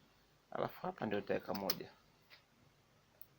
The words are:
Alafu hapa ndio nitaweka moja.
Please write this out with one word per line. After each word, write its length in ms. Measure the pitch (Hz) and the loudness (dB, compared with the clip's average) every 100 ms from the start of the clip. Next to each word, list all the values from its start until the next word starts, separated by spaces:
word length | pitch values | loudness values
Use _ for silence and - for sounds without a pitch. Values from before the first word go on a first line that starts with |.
| - - - - - | -20 -20 -20 -20 -4
Alafu 300 | - - - 92 | 0 0 0 -4
hapa 180 | - 110 | -2 2
ndio 140 | 104 | 2
nitaweka 340 | - 98 - | 2 0 2
moja. 380 | 101 98 - - - - - - - - - - - - - - - - | 0 2 -2 -4 -14 -20 -20 -20 -20 -20 -20 -20 -20 -20 -20 -20 -20 -20